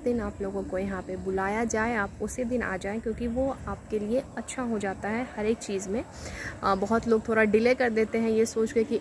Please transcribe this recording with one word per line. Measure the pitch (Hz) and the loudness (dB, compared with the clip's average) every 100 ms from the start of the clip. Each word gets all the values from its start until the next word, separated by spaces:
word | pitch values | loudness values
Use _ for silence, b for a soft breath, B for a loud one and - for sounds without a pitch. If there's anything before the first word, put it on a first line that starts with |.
दिन | 247 240 | 0 0
आप | 208 - | -2 -4
लोगों | 196 196 | -4 -4
को | 190 185 | -4 -4
यहाँ | 196 190 | -2 -4
पे | 185 185 | -6 -6
बुलाया | 185 190 196 214 233 | -2 0 0 0 0
जाए | 214 226 233 | 0 0 0
आप | 196 - | -2 -4
उसी | 214 - | -6 -4
दिन | 233 247 | -2 0
आ | 190 190 | -2 -4
जाएं, | 196 226 | -4 -4
क्योंकि | 233 220 240 | -4 -4 -2
वो | 240 269 262 202 | 0 -2 -2 -6
आपके | 196 - 214 | -8 -4 -4
लिए | 208 254 - - | 0 -2 -2 -8
अच्छा | - - | -8 -6
हो | 240 214 | -2 -2
जाता | 196 190 202 | -2 -4 -2
है | 226 254 - | -2 -4 -2
हर | 214 | 0
एक | 226 | 0
चीज़ | - 196 196 | -2 -4 -2
में। | 226 - B B B B B | -4 -6 B B B B B
अ, | 196 190 | 2 2
बहुत | 208 226 226 | 4 2 4
लोग | 220 226 | 4 4
थोड़ा | 220 | 4
delay | 220 214 233 254 | 6 6 6 4
कर | 247 | 4
देते | 220 220 226 | 2 2 2
हैं | 226 | 2
ये | 220 226 | 4 4
सोच | 220 220 | 2 2
के | 226 | 2
कि | 220 220 | 2 2